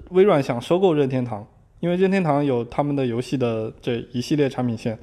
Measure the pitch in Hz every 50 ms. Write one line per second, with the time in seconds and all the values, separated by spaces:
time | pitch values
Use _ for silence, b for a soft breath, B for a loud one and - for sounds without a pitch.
0 | - - 180 185 190 208 175 147 131 - 131 120 120 - 170 180 196 185 156 147
1 | 143 131 131 131 120 117 113 101 104 - _ _ _ _ _ - - 170 175 180
2 | 190 185 190 196 180 156 139 143 147 139 127 120 117 117 - - 143 147 143 139
3 | 135 123 113 120 123 - 147 131 127 117 113 110 110 110 - - - 131 120 117
4 | - - - 127 120 - 156 147 143 131 123 - 123 123 113 110 - 120 110 -